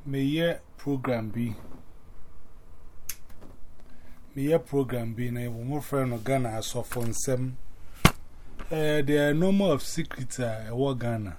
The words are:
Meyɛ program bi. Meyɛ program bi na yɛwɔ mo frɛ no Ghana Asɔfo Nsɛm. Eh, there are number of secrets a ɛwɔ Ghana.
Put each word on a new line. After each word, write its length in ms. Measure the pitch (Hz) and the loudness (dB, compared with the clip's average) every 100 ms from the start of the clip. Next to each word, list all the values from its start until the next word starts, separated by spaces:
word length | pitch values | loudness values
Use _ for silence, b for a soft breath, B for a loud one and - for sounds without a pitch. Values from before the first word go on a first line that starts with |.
| - | -2
Meyɛ 520 | 139 135 156 170 - - - | 0 2 4 2 0 -8 -6
program 520 | - 139 131 120 110 | -2 0 2 0 0
bi. 240 | 110 120 104 - - - - - - - - - - - - - - - - - - - - - - B B B B - 139 | -2 -2 -4 -6 -8 -8 -12 -10 -6 -4 -4 -4 -8 -10 -10 -6 -4 -4 -4 -6 -6 -8 -6 -6 -6 B B B B -10 -2
Meyɛ 220 | 143 160 160 | 4 4 4
program 480 | 139 131 123 117 | 2 2 0 -2
bi 160 | 113 123 | 0 -2
na 100 | 120 | 0
yɛwɔ 240 | 120 117 120 | -2 -4 -2
mo 140 | 147 | -4
frɛ 280 | - 139 127 | 0 0 2
no 100 | 117 | 0
Ghana 320 | 107 135 120 110 | 2 2 2 0
Asɔfo 440 | - 123 110 123 | -2 -4 -2 0
Nsɛm. 480 | 117 110 - 127 131 127 - B B B - - - - - - - | 2 2 2 2 0 -2 -4 B B B 4 4 -10 -10 -10 -8 -2
Eh, 300 | 156 151 151 | 2 4 4
there 280 | 139 147 147 | 4 6 6
are 40 | |
number 320 | 151 190 196 196 | 6 6 6 6
of 160 | 139 | 4
secrets 560 | - - 160 - 127 - | 0 -2 -4 -4 -4 -2
a 280 | 120 110 110 | -2 -2 -4
ɛwɔ 260 | 120 139 127 | 0 0 2
Ghana. 400 | 120 113 101 | 0 -2 -4